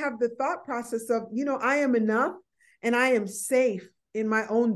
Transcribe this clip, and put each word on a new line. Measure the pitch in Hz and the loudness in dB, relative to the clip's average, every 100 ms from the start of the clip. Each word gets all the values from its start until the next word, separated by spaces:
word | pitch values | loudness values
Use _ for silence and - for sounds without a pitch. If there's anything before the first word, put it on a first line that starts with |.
have | 285 226 | -4 -2
the | 233 | -4
thought | 233 269 330 | -2 -4 -4
process | - 240 240 226 226 | -6 -8 -6 -8 -2
of, | 226 - | -2 -2
you | 220 | -4
know, | 285 269 | -2 -2
"I | 247 285 | 0 2
am | 277 | 2
enough | 233 220 220 302 370 - _ _ _ | 2 2 2 0 -4 -16 _ _ _
and | 233 240 | -2 2
I | 254 240 | 4 2
am | 196 | 0
safe | - - 254 254 185 - _ _ | -6 0 2 2 0 -8 _ _
in | 214 220 | -4 0
my | 220 214 | 0 2
own | 226 240 | 2 2